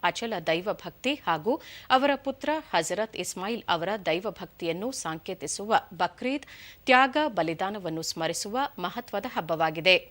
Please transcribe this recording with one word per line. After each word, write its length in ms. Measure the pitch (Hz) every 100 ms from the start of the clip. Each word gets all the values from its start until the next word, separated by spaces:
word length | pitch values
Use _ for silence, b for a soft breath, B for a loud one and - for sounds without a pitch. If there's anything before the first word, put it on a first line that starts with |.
| 180
ಅಚಲ 260 | 170 233 202 160
ದೈವಭಕ್ತಿ 680 | 165 196 190 185 - 254 285 -
ಹಾಗೂ 280 | 165 160 302 B B B
ಅವರ 200 | 262 277 277
ಪುತ್ರ 260 | 269 269 - 311 -
ಹಜರತ್ 480 | 180 165 180 220 -
ಇಸ್ಮಾಯಿಲ್ 400 | - - 190 233 -
ಅವರ 220 | 175 170 214 175
ದೈವಭಕ್ತಿಯನ್ನು 840 | 160 208 180 180 - 175 165 226 269
ಸಾಂಕೇತಿಸುವ 800 | 165 160 - 180 151 - 202 220 - 165
ಬಕ್ರೀದ್ 460 | 180 - 247 285 - B B B -
ತ್ಯಾಗ, 300 | 254 262 294 302 196
ಬಲಿದಾನವನ್ನು 680 | 165 160 190 208 175 160 160
ಸ್ಮರಿಸುವ 460 | - 160 170 208 202 185 -
ಮಹತ್ವದ 460 | 180 240 - 202 247 240
ಹಬ್ಬವಾಗಿದೆ. 600 | 165 160 160 160 160 185 -